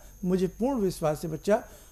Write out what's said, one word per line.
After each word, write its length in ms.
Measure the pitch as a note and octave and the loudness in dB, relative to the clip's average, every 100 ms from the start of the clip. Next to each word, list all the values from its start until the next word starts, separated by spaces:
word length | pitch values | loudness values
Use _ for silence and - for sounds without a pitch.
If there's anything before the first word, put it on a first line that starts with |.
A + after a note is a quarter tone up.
| - - | -10 -6
मुझे 220 | F#3 F#3 F#3 | 0 2 2
पूर्ण 340 | - A#3 C4+ | 0 -2 2
विश्वास 440 | G3 C#3+ F3+ D3+ | 0 0 -2 -2
है 60 | E3+ | -4
बच्चा, 320 | D#3 - G#3+ A3+ - - | -4 2 2 2 -14 -20